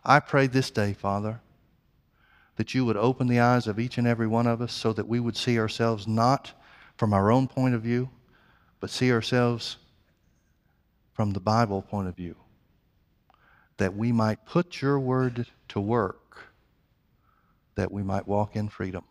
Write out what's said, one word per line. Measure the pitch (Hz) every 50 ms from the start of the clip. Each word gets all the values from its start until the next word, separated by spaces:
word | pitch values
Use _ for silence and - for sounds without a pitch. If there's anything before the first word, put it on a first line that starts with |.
| -
I | - 131 147
pray | - - - 143 135
this | 131 123 135 131 -
day, | - 110 104 101 98
Father, | - - 101 98 101 104 107 110 113 - _ _ _ _ _ _ _ _ _ _ _ _ _ _ _ _ _ _ _ _ _ _
that | - 110 - -
you | 135 127
would | 117 107
open | 101 110 123 127 - 127 123
the | 120 120
eyes | 120 120 123 123 113
of | 110 101 104
each | 117 107 - -
and | 120
every | 120 120 110 113
one | 110 110 113 120
of | 120 117 113
us | 123 113 -
so | - - 113 110
that | 104 101 -
we | 117 120
would | 120 117 110
see | - - 127 120 117
ourselves | 110 110 - - 117 117 113 104 98
not | 110 110 110 113 123 139 139 - - - _ - - - - - - _
from | - 120 107 104
our | 98 98 104
own | 117 131 131 127
point | - 135 131 127 123
of | 117 110
view, | 117 120 120 127 131 - _ _ _ _ _ _ _ _ _ _ _ _ _
but | - 95
see | - - 127 127 123
ourselves | 113 107 - 131 123 123 120 120 113 - - - - _ _ _ _ _ _ _ _ _ _ _ _ _ _ _ _ _ _ _ _ _ _ _ _ _ _ _
from | - 107 104 95
the | 98
Bible | 90 107 107 113 120 101 101 98 95
point | - - 101 95 92
of | 90
view, | - 90 85 80 - _ _ _ _ _ _ _ _ _ _ _ _ _ _ _ _ _ _ _ _ _ _ _ _ _ _ _
that | - 101 92 92
we | 101 113 120
might | 120 113 110 107 107 - _
put | - - 170 175 - - -
your | - 139 143 139
word | 131 127 127 131 131 127 123 120 117 - _ _ _ -
to | - 107
work, | 101 101 117 120 104 - - - _ _ - - - - _ _ _ _ _ _ _ _ _ _ _ _ _ _ _ _ _ _ _ _ _ _ _ _ _
that | - 95 - 95
we | 104 98
might | 98 95 98 95
walk | 95 101 104 104 101 -
in | 110 104 104
freedom | - - 104 95 92 90 - _